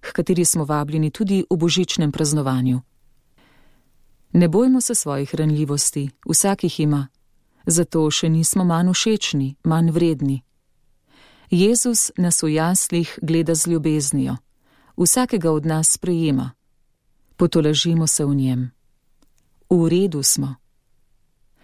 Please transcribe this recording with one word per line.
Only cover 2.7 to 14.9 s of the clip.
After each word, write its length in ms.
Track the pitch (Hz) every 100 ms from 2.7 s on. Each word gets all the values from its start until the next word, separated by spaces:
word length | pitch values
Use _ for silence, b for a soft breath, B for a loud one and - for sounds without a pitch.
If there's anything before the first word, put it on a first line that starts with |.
| 127 - _ _ _ _ _ b b b b b _ _ _ _ 175
Ne 120 | 175
bojmo 340 | 175 254 254
se 140 | - 240
svojih 400 | 151 139 139 156
ranljivosti, 760 | 156 151 151 143 - 151 139 _ -
vsak 340 | - 196 196
jih 160 | 175 -
ima. 280 | 151 143 135 _ _ _ _ _ -
Zato 460 | 160 170 165 156
še 180 | 147 165
nismo 340 | 160 165 -
manj 280 | 180 165 180
všečni, 640 | 180 226 214 - 147 135 139
manj 280 | 165 160 165
vredni. 500 | 160 170 151 135 135 _ _ _ _ _ _ b b b b b
Jezus 640 | 175 196 240 247 226 - -
nas 260 | 175 -
v 100 | 160
jaslih 640 | 156 165 185 - 170 170 -
gleda 340 | - 165 160 160
z 120 | 170
ljubeznijo. 680 | 165 156 151 139 143 131 131 _ _ b b b